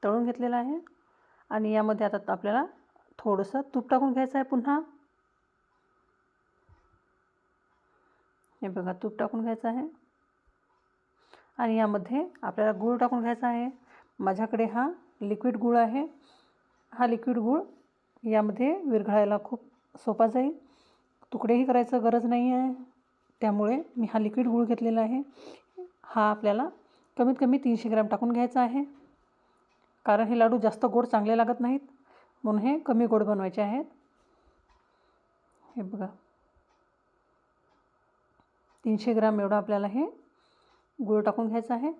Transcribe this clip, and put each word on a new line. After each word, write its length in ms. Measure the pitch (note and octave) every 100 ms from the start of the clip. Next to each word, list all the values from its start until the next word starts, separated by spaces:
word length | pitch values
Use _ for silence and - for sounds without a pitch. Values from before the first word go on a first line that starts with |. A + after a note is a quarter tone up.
तळून 220 | G3+ A3 A#3+
घेतलेलं 300 | B3 A#3+ A#3+
आहे 220 | B3 D#4 E4+ _ _ _ _ _ _
आणि 200 | G#3+ G#3+
यामध्ये 340 | G#3+ G#3+ G#3+ G#3
आता 120 | G3+ G3+
आपल्याला 360 | F#3+ G3+ A3 E4 - _ _ _ -
थोडंसं 420 | A#3 G3 G3 C4+ C#4
तूप 160 | C4 A#3+
टाकून 240 | B3+ C4+
घ्यायचं 240 | B3+ C4 C4+
आहे 80 | C4
पुन्हा. 340 | C4 B3 C#4+ D#4+ - _ _ _ _ _ _ _ _ _ _ _ _ _ _ _ _ _ _ _ _ _ _ _ _ _ _ _ _ _ _ _ _ _ _ _ _
हे 60 | G3+
बघा, 240 | F#3 F3+
तूप 240 | F#3 A3 G#3+
टाकून 220 | A3 A3+
घ्यायचं 260 | A3+ A3+ A3+
आहे 160 | A#3 D4+ D#4+ _ _ _ _ _ _ _ _ _ _ _ _ _ - _ -
आणि 200 | A#3+ A3+
यामध्ये 480 | G#3+ G#3 F3+ B3+ F4+ -
आपल्याला 340 | G3+ F#3 G#3+ G3
गूळ 180 | A3 A#3+
टाकून 240 | A#3+ B3
घ्यायचा 260 | A#3 A#3 B3
आहे. 220 | A#3 B3 C4+ _ - _ _
माझ्याकडे 460 | F#3+ F#3+ A3 A3 A3+
हा 220 | A3 C4+ F4+ _ _
लिक्विड 360 | G3+ G#3 B3 A3+
गूळ 200 | A#3+ A#3+
आहे. 280 | A#3 B3 D4+ - _ _ _ _ _ _ _
हा 140 | - A#3+
लिक्विड 300 | A3+ A#3 A#3+
गूळ 220 | A3 D4 - - _ _ _ _
यामध्ये 500 | A3+ G#3+ G#3 G#3 B3+ F#4
विरघळायला 560 | D#4+ A3 G#3 G#3 G#3 G#3
खूप 260 | G#3 A#3+ - _ _ -
सोपा 320 | - G#3+ A3+
जाईल, 300 | B3 C4+ D#4+ _ _ _ _ _ _ -
तुकडेही 340 | A#3+ A3 A#3+ C4
करायचं 380 | B3 A#3+ B3+
गरज 220 | A3+ A#3 A#3
नाही 260 | A#3+ B3
आहे, 200 | B3+ C4 B3+ - _ _ _ _ _
त्यामुळे 400 | A3 G#3 G#3 B3+ E4+ -
मी 100 | A3
हा 100 | A3
लिक्विड 280 | G#3+ G#3+ A#3+
गूळ 180 | A#3 A#3
घेतलेला 360 | A#3 A3+ A3+
आहे. 200 | A3 B3+ C#4+ - - - _ - F4+ _
हा 260 | - - G#3+
आपल्याला 400 | G#3 G#3+ G#3 D4+ - _ _ _ -
कमीत 180 | B3 B3+
कमी 220 | C4 C4+
तीनशे 320 | C4+ A3+ A3+
ग्रॅम 180 | A3 G#3+
टाकून 240 | G#3 A#3
घ्यायचा 300 | A#3+ B3 B3
आहे, 220 | B3 B3+ C#4+ - - _ _ _ _ _ _ _ _ _ -
कारण 220 | G#3 A3
हे 100 | A#3+
लाडू 180 | A3+ A#3
जास्त 280 | G#3+ G#3+ B3
गोड 200 | A#3 A#3+
चांगले 320 | A3 G#3 A3+
लागत 220 | A3+ A#3
नाहीत, 200 | A#3+ C4+ - _ _ - _ _
म्हणून 180 | A3+ G#3+
हे 160 | A3 D4+
कमी 260 | D4+ A#3 A#3
गोड 180 | G#3+
बनवायचे 380 | G#3 G#3 F#3+ F#3+
आहेत. 240 | G#3 A#3+ D#4+ _ _ _ _ _ _ _ _ _ _ _ _ _ _ _ _ _
हे 180 | _ B3+
बघा, 240 | F#3+ G3 G3 - _ _ _ _ _ _ _ _ _ _ _ _ _ _ _ _ _ _ _ _ _ _ _ _ _ _ A#3+
तीनशे 280 | G#3+ A3+
ग्रॅम 260 | A3 A3 G#3+
एवढं 160 | G3+ G#3
आपल्याला 320 | G#3 G3+ G3+
हे 180 | G#3+ E4+ - _ _ _ _ _ _ _ _
गूळ 220 | A3 G#3+
टाकून 260 | G#3 G#3 A3+
घ्यायचं 260 | A3+ A3+
आहे. 180 | A#3+ C#4 E4